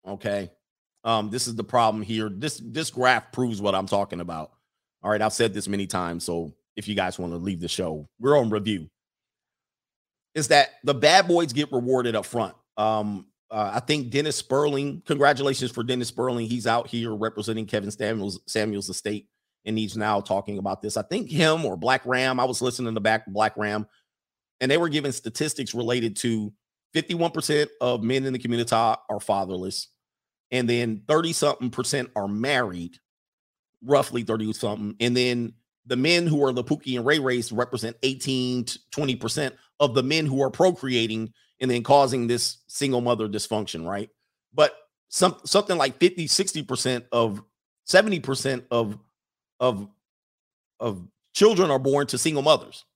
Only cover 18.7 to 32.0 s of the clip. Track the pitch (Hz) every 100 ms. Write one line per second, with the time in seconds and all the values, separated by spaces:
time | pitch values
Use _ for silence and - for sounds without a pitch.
18.7 | 101 98 92 104 104 - _ _ _ 107
19.7 | 110 107 110 107 101 98 98 98 101 98
20.7 | 95 107 110 104 196 214 156 160 160 143
21.7 | 90 107 131 123 127 131 127 127 120 127
22.7 | 117 120 110 104 110 - 98 107 - 104
23.7 | 107 107 _ _ _ _ _ _ _ 131
24.7 | 151 170 151 139 120 113 - 151 - 127
25.7 | 117 117 123 113 101 120 113 107 - _
26.7 | _ _ 160 160 170 165 165 - 151 147
27.7 | - 123 123 113 131 135 127 123 117 117
28.7 | 113 113 110 - 104 - 98 95 92 92
29.7 | - - _ _ _ _ _ _ 127 120
30.7 | 120 120 107 - 156 165 165 147 - 123
31.7 | 120 123 143